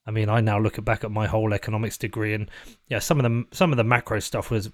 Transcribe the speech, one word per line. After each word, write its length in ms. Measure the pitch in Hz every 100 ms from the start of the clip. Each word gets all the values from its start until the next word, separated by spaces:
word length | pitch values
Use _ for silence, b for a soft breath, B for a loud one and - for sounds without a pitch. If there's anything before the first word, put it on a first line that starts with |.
| -
I 40 |
mean, 180 | 110 107
I 120 | 113
now 180 | 107 104
look 200 | 110 -
at, 60 |
back 200 | 104 107
at 60 | 110
my 160 | 107 104
whole 260 | 110 110
economics 460 | 101 - 107 110 -
degree, 360 | 113 113 107
and 160 | 107 104 B B B -
yeah, 100 | 113
some 200 | - 156
of 60 |
the, 320 | 123 117 - -
some 160 | 180
of 40 | 127
the 80 |
macro 360 | 113 117 - 107
stuff 300 | - 117 -
was, 200 | 113 101